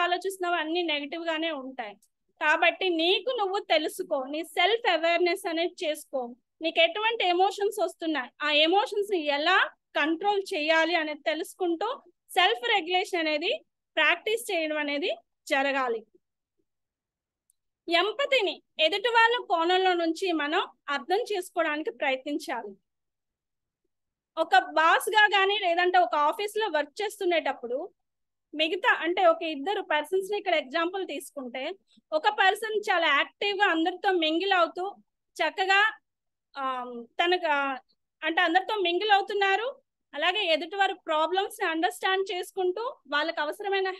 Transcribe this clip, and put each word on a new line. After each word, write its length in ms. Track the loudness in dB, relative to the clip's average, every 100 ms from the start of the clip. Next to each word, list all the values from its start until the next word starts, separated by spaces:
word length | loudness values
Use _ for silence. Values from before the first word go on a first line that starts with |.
ఆలోచిస్తున్నావా, 540 | 2 0 -4 -6 -2 -2
అన్ని 180 | -2 -2 -2
నెగటివ్ 320 | -4 -6 -8 -4
గానే 200 | -4 -4 -6
ఉంటాయి. 320 | -10 -12 -12 -14 _ _ _ -4
కాబట్టి 440 | 2 4 4 2 0 2
నీకు 280 | 2 2 0 -4
నువ్వు 180 | -2 -2 0
తెలుసుకో, 460 | 0 0 -6 -6 -4 -4
నీ 60 | -6 -6 0
సెల్ఫ్ 280 | 0 2 2 2
అవేర్‌నెస్ 500 | 2 2 2 0 -2
అనేది 240 | -2 -4 -4
చేసుకో. 380 | -6 -6 -6 -8 -8 -12 _ -8
నీకు 160 | -4 2 2
ఎటువంటి 380 | 2 -2 0 0
ఎమోషన్స్ 440 | 2 2 2 -2 -2
వస్తున్నాయి, 460 | -4 -4 -4 -4 -6 -4 0
ఆ 20 | 4 4
ఎమోషన్స్ 440 | 4 0 -2 -2
ని 60 | -2 0 0
ఎలా 220 | 2 2 2 -4 _ -2
కంట్రోల్ 440 | -2 -2 0 -2 -2
చేయాలి 400 | -4 2 2 2 0
అనేది 200 | -2 -6 -4
తెలుసుకుంటూ 580 | -4 -6 -4 -4 -2 -4 -6 -12 _ -6
సెల్ఫ్ 300 | 2 2 2 0
రెగ్యులేషన్ 460 | 0 2 -2 0 -2
అనేది 300 | -2 -2 -2 -6 _ _ _ 0
ప్రాక్టీస్ 460 | 2 2 0 -4 -2
చేయడం 280 | -2 -2 -2
అనేది 280 | -4 -4 -4 -6 _ _ -4
జరగాలి. 480 | 0 0 0 -2 -4 -8 _ _ _ _ _ _ _ _ _ _ _ _ _ _ _ _ _ 0 2
ఎంపతిని 520 | 2 0 0 2 0 -4 _ 0 0
ఎదుటి 240 | 2 2 4
వాళ్ళ 200 | 4 2 0
కోణంలో 420 | 0 2 4 4 2
నుంచి 240 | 0 -2 -2 0
మనం 200 | 0 -2 -2 -8 -6 -6
అర్థం 240 | -2 -2 -2
చేసుకోవడానికి 640 | -4 -4 -2 -2 -2 -4 -4
ప్రయత్నించాలి. 720 | -2 -2 -4 -6 -6 -8 -8 -16 _ _ _ _ _ _ _ _ _ _ _ _ _ _ _ -4
ఒక 140 | 4 4 4 4
బాస్ 300 | 6 4 4 4
గా 80 | 6 6
గానీ 200 | 2 2 0
లేదంటే 320 | 2 4 4 4
ఒక 80 | 4 2
ఆఫీస్ 280 | 0 -4 -2
లో 60 | -2 0
వర్క్ 180 | -2 -4
చేస్తుండేటప్పుడు 760 | -6 -2 0 0 0 -4 -6 -6 -8 _ _ _ _ _ _ -2
మిగతా, 320 | -2 0 0 0
అంటే 180 | 0 2 4
ఒక 100 | 2 0 -6
ఇద్దరు 240 | -4 -4 -2
పర్సన్స్ 380 | -2 -2 -4 -2
ని 60 | -4
ఇక్కడ 160 | -2
ఎగ్జాంపుల్ 480 | -2 0 -2 -2 -4 -8
తీసుకుంటే 500 | -8 -12 -12 -10 -8 -10 -12 _ _ -6 -2
ఒక 100 | 0 2
పర్సన్ 340 | 2 2 -2 -4 0
చాలా 160 | 2 2 2
యాక్టివ్ 380 | 0 -2 -2 0
గా 40 | 2
అందరితో 380 | 2 0 0 0
మింగిల్ 420 | 2 2 0 2 2
అవుతూ 240 | 2 -2 -8 -8 _ _ _ -4
చక్కగా, 400 | -4 -2 2 4 2 0 _ _ _ _ _ -8
ఆ, 80 | -6 -6 -8 -12 -10 -2
తనకు, 260 | 2 2 2
ఆ, 120 | 0 0 -4 -10 _ _ _ -4
అంటే 140 | 2 4
అందరితో 280 | 4 2 0 0
మింగిల్ 260 | 0 4 2
అవుతున్నారు, 500 | 2 0 2 2 -2 -8 _ _ _
అలాగే 280 | -4 -2 0 0
ఎదుటి 220 | 0 0 0
వారి 180 | 0 -2 -2
ప్రాబ్లమ్స్ 500 | 0 0 0 -2 -2
ని 40 | -2
అండర్స్టాండ్ 520 | 0 -2 -2 -2 0 -2
చేసుకుంటూ 520 | -4 -6 -2 -2 -2 -6 -10 -4
వాళ్ళకి 260 | -2 -2 -2
అవసరమైన 460 | -4 -4 -2 -2 -2 -2